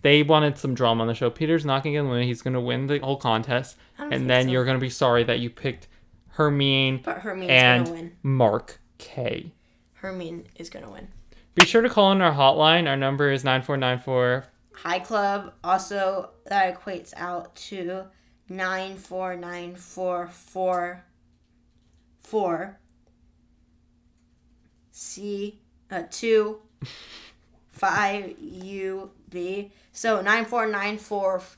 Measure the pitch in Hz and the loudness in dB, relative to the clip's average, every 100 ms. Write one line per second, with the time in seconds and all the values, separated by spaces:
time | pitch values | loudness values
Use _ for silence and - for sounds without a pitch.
0 | 147 147 147 156 151 143 135 123 120 117 | 6 6 6 4 4 0 -4 0 2 2
1 | 113 113 123 - 156 165 147 135 147 147 | 0 0 -2 -2 0 0 2 -2 0 -2
2 | 143 120 123 120 - 127 123 123 123 147 | -2 0 -2 -2 -4 -2 -2 -2 -2 -2
3 | 135 139 123 110 131 123 139 - _ - | -2 -2 0 0 0 -2 -4 -16 _ -12
4 | 294 131 127 127 127 127 127 131 127 - | -6 -2 2 2 4 2 0 0 -2 0
5 | 131 120 117 120 120 - 139 - - - | 2 4 2 0 -4 -6 -8 -8 -14 -20
6 | _ - _ - 151 143 139 135 135 131 | _ -20 _ 0 0 2 2 2 2 -2
7 | - - 214 190 - 127 123 123 123 - | -6 -8 -8 -8 4 6 8 6 2 -4
8 | 170 - 139 131 117 107 - - _ _ | -12 -8 -2 4 4 2 -4 -20 _ _
9 | - - 117 - - _ _ _ _ _ | -16 -8 -6 -6 -10 _ _ _ _ _
10 | 190 185 170 170 170 - - - 110 98 | -12 -10 -10 -12 -16 -18 -16 -16 -18 -18
11 | - - - - _ - 262 226 226 - | -18 -20 -20 -20 _ 4 6 6 4 4
12 | 196 196 175 143 135 139 156 165 165 139 | 4 6 4 6 4 6 6 6 4 0
13 | 135 139 143 135 131 131 127 139 127 127 | 0 0 0 0 0 0 0 -2 0 -2
14 | 123 127 123 127 127 _ _ - 165 185 | -2 0 2 0 -4 _ _ -14 -6 -6
15 | 185 220 202 202 196 - 170 185 190 202 | -2 -2 0 -2 -8 -12 -2 0 0 -2
16 | 190 196 185 _ - 202 185 180 - 180 | -2 -2 -8 _ -4 0 0 -2 -10 -12
17 | 170 - 175 175 175 - - 196 175 185 | -12 -12 -8 -8 -12 -18 -14 -10 -8 -8
18 | 190 _ _ _ _ 185 185 190 190 190 | -12 _ _ _ _ -8 -4 -4 -8 -12
19 | - 185 185 180 175 175 175 180 - - | -12 -8 -6 -8 -10 -12 -12 -16 -18 -6
20 | 185 175 175 - - 185 185 180 175 180 | -4 -4 -6 -14 -14 -4 0 0 -2 -8
21 | _ _ _ _ _ _ _ _ _ _ | _ _ _ _ _ _ _ _ _ _
22 | _ _ - 220 190 165 196 202 _ _ | _ _ -6 -4 -2 -4 -6 -14 _ _
23 | _ _ _ _ _ _ _ _ _ _ | _ _ _ _ _ _ _ _ _ _
24 | _ _ _ _ _ _ _ _ _ - | _ _ _ _ _ _ _ _ _ -18
25 | - - 208 202 208 208 _ _ _ 185 | -14 -12 -8 -6 -8 -12 _ _ _ -10
26 | 170 - 233 220 214 214 _ _ - - | -8 -6 2 4 2 -6 _ _ -18 -18
27 | - - - _ _ _ _ - 190 180 | -20 -20 -20 _ _ _ _ -4 -2 0
28 | 202 202 185 - 151 185 185 196 190 190 | 0 -2 -8 -14 -16 -16 -14 -8 -8 -8
29 | 190 _ - 180 175 196 202 _ _ - | -12 _ -16 -10 -8 -8 -10 _ _ -6
30 | 226 214 196 220 226 240 220 208 202 214 | -2 0 2 0 0 -2 -2 -2 -4 -6
31 | - 208 190 185 185 | -6 -2 -2 -2 -6